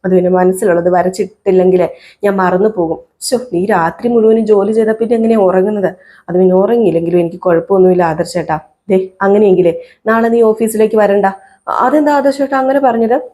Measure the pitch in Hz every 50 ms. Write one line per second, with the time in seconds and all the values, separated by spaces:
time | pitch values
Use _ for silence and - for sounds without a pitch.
0 | _ 185 185 180 180 180 185 180 180 185 185 185 240 202 170 170 170 180 180 180
1 | 175 185 185 - 196 185 _ _ _ 202 185 185 180 185 185 180 175 160 - -
2 | - - - _ - 202 196 196 185 180 180 180 202 220 214 190 170 160 165 160
3 | - _ _ _ - - 262 - - - - 170 180 208 214 175 165 165 170 -
4 | - 240 240 233 214 220 220 226 220 208 214 202 196 208 220 220 226 220 220 220
5 | 226 220 240 226 226 226 226 220 196 185 185 185 185 208 214 208 190 165 - -
6 | _ - - _ _ - 170 180 190 185 185 185 196 208 233 240 226 180 160 170
7 | 165 165 170 175 170 170 170 175 - 180 170 165 170 - 196 190 185 185 185 175
8 | 175 165 156 160 170 - - 180 160 160 156 156 - _ _ _ _ - 196 190
9 | 190 185 _ _ 196 196 202 202 214 202 185 180 180 170 165 170 - - _ _
10 | _ 220 220 226 226 226 233 233 233 220 214 220 226 220 220 214 220 214 220 214
11 | 208 202 202 202 196 196 196 - - - _ _ _ - - - 226 254 285 311
12 | 294 294 294 285 262 277 277 277 277 269 277 262 262 262 269 285 277 254 226 226
13 | 226 214 240 294 - -